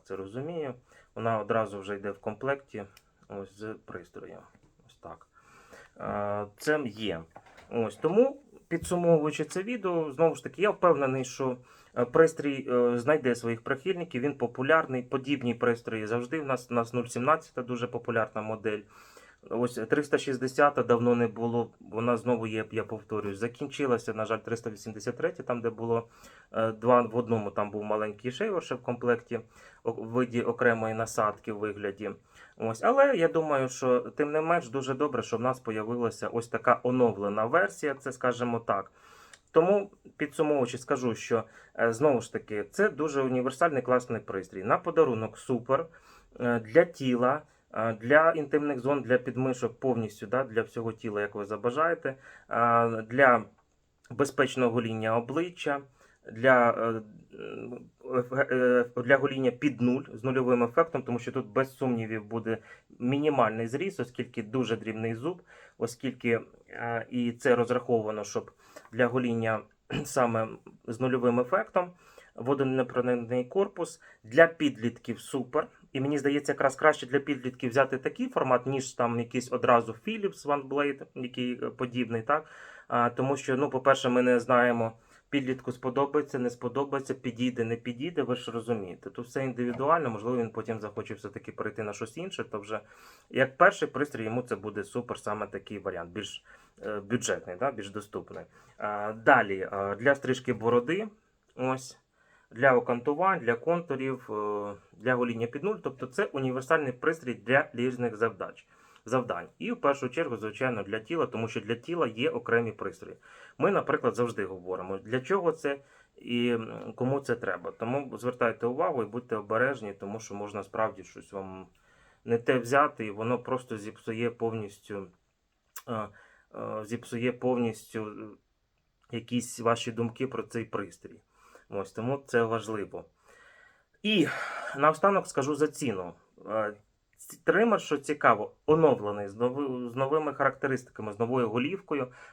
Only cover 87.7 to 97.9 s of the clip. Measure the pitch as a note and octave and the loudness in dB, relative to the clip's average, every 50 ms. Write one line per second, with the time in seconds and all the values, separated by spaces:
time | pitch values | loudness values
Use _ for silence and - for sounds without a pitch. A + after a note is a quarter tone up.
87.7 | A#2 A#2 - - A#2+ A#2 C#3 E3+ E3+ D#3+ C3 A#2 B2+ A#2+ - - A2+ A#2 A2 A2+ | -2 -4 -4 -8 -8 -6 -6 -6 -2 -2 0 0 -2 -4 -4 -6 -8 -6 -2 -2
88.7 | A#2+ A2 F#2+ F2+ F2 - - G2 - - A#2 - - C#3+ C3+ C3+ A#2+ A#2 B2 A#2+ | -4 -4 -4 -8 -10 -12 -14 -14 -12 -12 -12 -8 -6 -4 -4 -4 -2 -2 -2 -2
89.7 | A#2+ B2 C3+ D3 D#3+ E3+ D3+ B2+ A2+ G#2 G#2 A#2 B2+ B2 A#2 A2 G#2+ A2+ G#2+ A#2 | -2 0 2 2 2 2 2 0 -4 -4 -4 -2 0 0 -2 -2 -4 -6 -6 -4
90.7 | A2+ A2 G#2 G#2 - A#2 G#2 - A2 - - G2+ - - - - - - - G#2+ | -6 -6 -6 -8 -8 -8 -8 -8 -10 -12 -12 -12 -12 -12 -14 -12 -10 -8 -8 -6
91.7 | - - A2 G#2 G2+ - A#2 G#2+ - D#3 F3 F#3+ F3+ - A#2 - - G#2 G2+ G2+ | -6 -6 -8 -8 -6 -8 -10 -10 -10 -10 -12 -10 -8 -10 -10 -8 -8 -10 -8 -6
92.7 | A2 G#2 - - - - - - - - _ - - A#2 C3 C3 - - E3+ F#3+ | -8 -8 -10 -12 -20 -20 -20 -20 -20 -20 _ -4 0 0 0 2 4 6 6 6
93.7 | G3+ - D#3+ - - B2+ C#3+ D3 - A2+ A2+ A2 A2+ B2 A#2+ B2 A#2 F#2+ G2 G#2+ | 6 4 -4 -4 -2 -2 -4 -4 -4 -6 -4 -4 -4 -4 -4 -4 -6 -6 -6 -8
94.7 | G2+ G#2 G2 - - B2 A#2 A#2 G#2+ - - - G#2 G#2+ G#2 G2 G2 G2 - - | -6 -8 -8 -6 -6 -8 -6 -6 -8 -8 -6 -6 -6 -4 -6 -8 -8 -12 -12 -10
95.7 | G#2+ G2+ F#2 G2 F#2 F2 E2+ F2 E2+ G#2 G2+ - - - _ _ - - _ _ | -12 -8 -8 -6 -6 -6 -8 -8 -10 -10 -10 -10 -12 -16 _ _ -20 -20 _ _
96.7 | _ - - A2 G#2+ G#2 G2+ G2+ A#2 A#2+ - - F#2+ E2+ - - F2+ F#2 B2 C#3+ | _ -12 -10 -8 -8 -8 -6 -2 -4 -2 0 -2 -4 -4 -4 -10 -6 -4 -4 -4
97.7 | C3 G#2+ G2+ G2 | -4 -4 -10 -10